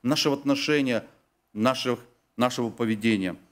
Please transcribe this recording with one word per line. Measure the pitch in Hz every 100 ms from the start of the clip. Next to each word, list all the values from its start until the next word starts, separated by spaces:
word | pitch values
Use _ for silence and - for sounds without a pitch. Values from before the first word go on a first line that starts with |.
нашего | 123 151 151
отношения, | 139 143 139 - 147 135 113 - _ _ _ _
наших, | 104 120 131 123 120 - _ _ -
нашего | 123 127 117
поведения. | 101 117 107 113 107 95 - _